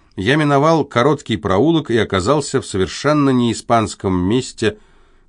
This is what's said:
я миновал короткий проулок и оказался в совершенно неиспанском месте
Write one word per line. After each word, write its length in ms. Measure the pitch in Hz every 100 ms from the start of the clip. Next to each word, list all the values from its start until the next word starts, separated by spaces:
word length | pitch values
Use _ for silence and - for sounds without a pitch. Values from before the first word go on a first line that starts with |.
| _ -
я 200 | 98 151
миновал 500 | 147 139 156 165 -
короткий 500 | - 139 147 - 110
проулок 540 | 98 92 147 165 139
и 80 | 113
оказался 640 | 95 98 90 147 - 131
в 40 | -
совершенно 640 | 98 92 - 143 151 139
неиспанском 880 | 127 120 104 - 117 101 - 101
месте 640 | 90 90 123 127 - - - - _ _ _